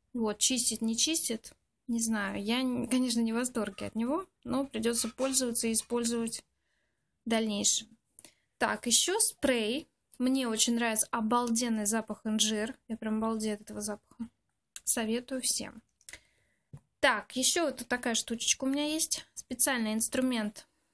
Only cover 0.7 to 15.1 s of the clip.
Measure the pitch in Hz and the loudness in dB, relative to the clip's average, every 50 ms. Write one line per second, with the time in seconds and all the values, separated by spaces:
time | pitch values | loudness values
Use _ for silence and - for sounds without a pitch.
0.7 | 220 - 226 226 226 240 - 311 330 320 - - 226 226 - - - _ _ _ | 0 -2 -2 -2 0 0 2 2 2 0 0 -2 -4 -6 -8 -14 -20 _ _ _
1.7 | _ _ _ - 233 226 226 226 226 208 202 196 202 202 202 214 233 254 262 254 | _ _ _ -4 -2 0 0 0 0 0 -2 -4 -4 -4 -2 0 0 0 0 0
2.7 | 247 247 233 233 254 254 254 247 233 233 226 226 226 233 254 247 - 233 208 202 | -2 -2 -2 0 2 2 2 2 2 2 0 2 0 0 -2 -2 -2 -2 -2 -2
3.7 | 196 - 202 196 - 220 233 247 294 359 381 - _ _ - 240 247 269 277 269 | -4 -8 -8 -6 -4 -2 -2 0 0 -2 -4 -6 _ _ -8 -4 -2 -2 -2 -2
4.7 | - 220 220 233 233 233 - 226 - - 262 269 262 254 254 233 233 - - 226 | -4 -2 0 0 2 2 0 0 0 -2 0 2 2 2 2 2 0 0 0 2
5.7 | 220 220 - - 240 233 240 233 240 226 226 226 - - - _ _ _ _ _ | 0 0 0 0 -2 -2 0 0 -2 -2 -2 -4 -6 -8 -12 _ _ _ _ _
6.7 | _ _ _ _ _ _ _ _ _ _ - 220 226 220 226 214 208 202 202 - | _ _ _ _ _ _ _ _ _ _ -6 -2 0 0 0 0 0 0 2 2
7.7 | - - 220 - - _ _ _ _ - - - _ _ _ _ _ - 247 214 | 0 0 -4 -8 -20 _ _ _ _ -20 -20 -20 _ _ _ _ _ -2 0 0
8.7 | 214 208 - 240 226 - - 349 381 440 427 - - - - 262 254 233 220 208 | 0 -2 0 2 4 4 4 4 4 4 2 2 2 0 0 2 2 2 0 0
9.7 | 247 302 - _ _ _ _ _ - - 247 254 262 269 254 226 220 220 - 240 | -2 -4 -6 _ _ _ _ _ -6 -2 0 2 2 2 0 0 2 2 2 2
10.7 | 233 233 240 226 220 214 220 - - 233 220 214 240 240 247 233 226 226 247 240 | 2 2 2 2 2 2 0 0 0 -2 0 2 2 2 4 2 0 0 0 0
11.7 | 226 220 208 202 226 226 220 - 208 - - 220 214 214 214 214 220 208 214 240 | 0 0 0 0 0 -2 -2 -4 -10 -8 -4 -2 2 2 2 2 2 -2 -2 -4
12.7 | 262 - _ - 220 - 220 220 214 214 220 226 226 220 214 220 208 202 208 - | -6 -12 _ -8 -8 -6 -4 -2 -2 0 0 0 -2 -2 -2 -2 -4 -4 -8 -12
13.7 | 214 208 214 220 208 - _ _ - - 226 - _ _ _ _ _ _ _ _ | -10 -8 -6 -6 -6 -8 _ _ -12 -12 -12 -12 _ _ _ _ _ _ _ _
14.7 | - - - - - 247 220 214 | -18 -10 -2 0 0 0 2 0